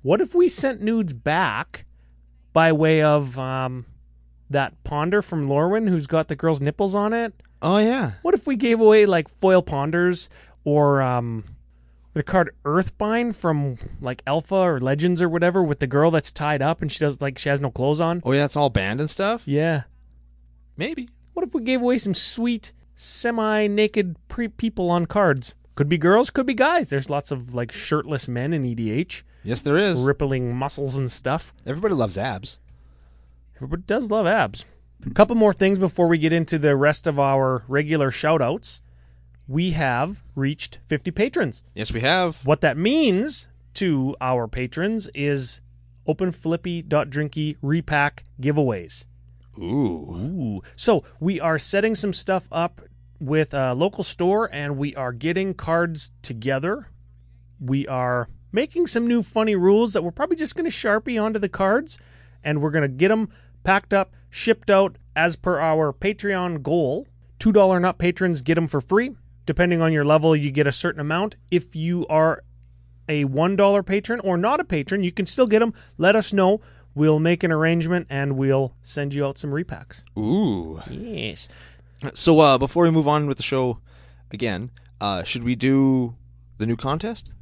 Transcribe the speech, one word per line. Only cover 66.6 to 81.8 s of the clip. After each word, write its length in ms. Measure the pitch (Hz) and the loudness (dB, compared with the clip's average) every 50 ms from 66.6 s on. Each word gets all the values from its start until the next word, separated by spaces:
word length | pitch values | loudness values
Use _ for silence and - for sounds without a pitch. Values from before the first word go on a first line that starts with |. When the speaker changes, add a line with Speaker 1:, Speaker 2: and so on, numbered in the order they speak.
| 131 | -4
Speaker 1:
goal. 440 | 139 156 175 156 127 135 190 277 _ - - - - - - | -2 0 0 2 0 -2 -4 -6 _ -20 -20 -20 -20 -16 0
Two 120 | - 220 | 0 4
dollar 260 | 202 208 196 190 185 180 | 6 6 6 6 6 4
and 80 | 175 | 2
up 120 | 185 170 - | 0 0 0
patrons 420 | 170 175 180 - 185 180 170 143 | -2 -2 0 0 0 0 0 -2
get 160 | 123 139 165 165 | 0 2 2 2
'em 100 | 170 151 | 2 0
for 140 | - 143 | -2 -4
free. 300 | - - 185 214 240 262 247 - - - - - - | -2 2 2 2 2 0 -6 -14 -20 -20 -20 -12 -6
Depending 340 | - 151 - 180 175 175 165 | -6 0 2 2 2 2 2
on 120 | 165 160 160 | 2 2 2
your 100 | 156 147 | 2 4
level, 300 | 143 151 156 151 165 160 | 4 4 6 6 4 4
you 140 | 151 143 147 | 4 2 -2
get 140 | 131 147 147 143 | 0 2 0 2
a 40 | |
certain 280 | 139 - - 175 - 156 | 0 0 -2 -4 -4 -4
amount. 360 | 147 147 156 175 202 214 - - - - | -4 -4 -2 -2 -4 -4 -8 -12 -10 -2
If 240 | 180 175 175 - - | -2 -2 -2 -4 -10
you 300 | 160 156 170 175 175 165 - | -6 -4 -2 -2 -2 -2 0
are 360 | 156 156 160 160 151 - - - - - - - - - - - - - - - | 2 2 4 2 2 -2 -8 -20 -20 -20 -20 -20 -20 -20 -20 -20 -20 -20 -8 -4
a 160 | 156 147 143 | -2 -2 -2
one 300 | 135 131 139 165 180 196 | -2 0 0 0 2 4
dollar 280 | 190 202 196 202 202 185 | 4 4 4 4 2 0
patron 360 | - 190 208 196 - 233 240 | 0 -2 -2 -2 -2 -6 -4
or 160 | - 196 180 170 | -2 -2 0 0
not 220 | 180 226 277 311 | 0 0 0 0
a 40 | - | -2
patron, 400 | - 180 156 139 - 190 202 196 | -2 -4 -4 -2 -2 -2 -2 -2
you 80 | 180 | -2
can 140 | 175 - 196 - | -2 -2 -2 -2
still 180 | - - 254 220 | 2 2 2 4
get 140 | 214 220 | 4 4
'em. 100 | 233 233 - - - - _ - | 4 2 -2 -8 -18 -20 _ 2
Let 160 | 160 185 208 | 4 4 4
us 180 | 226 214 - - | 4 2 0 2
know. 280 | 196 190 185 202 214 - - - - - - - | 2 4 4 2 0 -2 -14 -20 -20 -20 -14 -2
We'll 240 | 143 151 156 151 151 | 2 4 4 4 4
make 240 | 160 165 175 170 - | 4 2 0 0 0
an 80 | 170 | 0
arrangement, 560 | 160 151 160 165 170 170 160 165 180 180 - - | 0 2 2 2 2 2 0 0 -2 -2 -2 -4
and 280 | 139 139 139 143 139 131 | -6 -4 -4 -2 -2 0
we'll 360 | 135 135 135 135 135 123 - - | 2 2 2 2 0 -2 -6 -14
send 320 | - - - 151 143 143 139 | -18 -12 -8 -6 -6 -4 -4
you 100 | 143 143 | -4 -4
out 120 | 139 139 - | -4 -4 -6
some 140 | - 147 | -8 -6
repacks. 520 | 139 151 180 - - - - - - - - - - 101 | -6 -6 -6 -8 -12 -16 -16 -20 -20 -20 -20 -14 -8 -6
Speaker 2:
Ooh. 640 | 107 110 147 196 220 156 104 92 82 78 78 78 76 69 | -2 0 0 2 2 0 -2 -2 -6 -8 -12 -14 -14 -14
Speaker 1:
Yes. 580 | - 67 214 240 214 - 113 110 - - - - - - - - - - | -14 -14 -12 -12 -10 -8 -8 -8 -8 -10 -12 -14 -14 -20 -20 -20 -20 -20